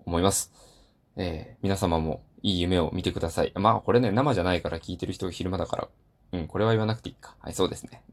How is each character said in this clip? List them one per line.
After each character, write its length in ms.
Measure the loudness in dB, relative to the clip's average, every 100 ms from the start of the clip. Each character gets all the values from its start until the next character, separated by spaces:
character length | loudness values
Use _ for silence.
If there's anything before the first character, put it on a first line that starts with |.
| -4
思 140 | 2
い 20 |
ま 100 | 2
す。 220 | 2 -4 -12 -20 -20 _ _ _ -8
え 400 | -6 -6 -10 -4
ー、 20 |
皆 140 | 0 2
様 220 | 2 2
も 240 | 0 -4 -10 -6
い 100 | -2
い 80 | 0
夢 180 | 2 2
を 120 | 2
見 80 | 0
て 80 | -2
く 80 | -2
だ 100 | -2
さ 120 | 0
い。 80 | 0 2
ま 220 | 2 2
あ、 20 |
こ 100 | 4
れ 80 | 2
ね、 120 | 4
生 220 | 2 2
じ 60 | 2
ゃ 40 |
な 100 | 2
い 80 | 0
か 80 | 0
ら 100 | -6
聞 140 | -8
い 40 | -6
て 80 | -6
る 80 |
人 160 | -6 -8
昼 180 | -6 -4
間 80 | -4
だ 80 | -4
か 120 | -4
ら。 100 | -6 _ _ _ _
う 100 | -8
ん、 40 | -4
こ 100 | 0
れ 80 | 2
は 60 |
言 80 | 2
わ 60 | 2
な 100 | -2
く 60 |
て 80 | -8
い 40 |
い 20 | -16
か。 160 | -20 -16
は 100 | -8
い、 40 |
そ 120 | 0 0
う 40 |
で 60 | -2
す 100 | -12
ね。 180 | -20 -10